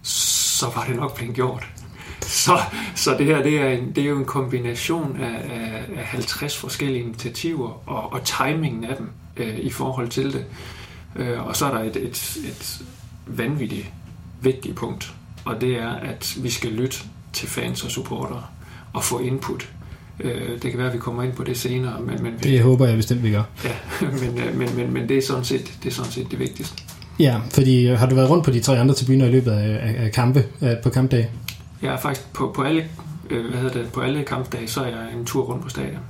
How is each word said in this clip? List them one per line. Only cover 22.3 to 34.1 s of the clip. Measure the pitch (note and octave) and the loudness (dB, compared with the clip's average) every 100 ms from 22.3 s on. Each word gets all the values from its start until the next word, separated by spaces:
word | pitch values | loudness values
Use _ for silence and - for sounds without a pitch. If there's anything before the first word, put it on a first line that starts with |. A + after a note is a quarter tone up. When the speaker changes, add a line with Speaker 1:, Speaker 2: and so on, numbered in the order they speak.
| A#2 | 0
Speaker 1:
vi | C#3+ | 4
Speaker 2:
Det | C3 | 8
håber | A#2+ B2+ B2+ | 8 8 8
jeg | A2+ | 6
bestemt, | G#2+ B2 | 4 4
vi | A2+ | 4
gør. | G#2 G#2 - | 4 2 -2
Speaker 1:
Ja, | B2+ A#2 - - | -6 -4 -6 -2
<laughs> | D#3 C3+ | 0 0
men, | B2+ A#2+ | -2 -2
øh, | A#2+ A#2+ | -2 0
men, | B2 A#2+ | 0 0
men, | B2 | 0
men | B2+ A#2 | 0 4
det | C3+ | 2
er | |
sådan | C3 C3 | 4 0
set, | B2+ C3+ - - | 0 -2 -2 -6
det | C3 | -6
er | |
sådan | A#2+ A#2+ | -4 -4
set | B2+ B2 | -4 -6
det | - | -2
vigtigste. | C3 - - - - - - - | -4 -4 -8 -8 -14 -16 -16 6
Speaker 2:
Ja, | C#3+ A2+ A#2 | 6 6 4
fordi, | - C3 B2+ B2 | 6 8 8 8
øh, | B2 | 6
har | B2+ | 6
du | C3 | 8
været | C3 | 8
rundt | F3 D#3 | 8 6
på | |
de | A#2+ | 4
tre | A2 B2+ | 4 6
andre | B2+ C#3 | 6 6
tribuner | B2+ C3 B2+ | 6 6 8
i | |
løbet | B2+ A#2+ | 6 6
af, | G#2+ G#2 G#2+ A#2 | 4 2 2 0
af, | A#2 A2+ | 2 2
af | |
kampe, | - A#2+ C3+ A2 - | 4 6 6 4 2
øh, | B2+ A#2 | 2 4
på | A#2+ | 2
kampdag? | C3 B2+ B2 A2+ - - - - - | 4 4 4 2 -2 -12 -14 -16 -6
Speaker 1:
Jeg | C3+ | -4
er | C3+ | -2
faktisk | D3 C3+ - | -2 -4 -8
på, | - C3+ - | -4 -2 0
på | |
alle, | C3+ D#3+ D#3+ - - - - | 2 2 0 -10 -12 -12 -4
øh, | B2 A#2 | -4 -2
hvad | B2 | -2
hedder | B2+ B2 | 0 -2
det, | A#2 | -4
på | C3 | -2
alle | B2+ | 0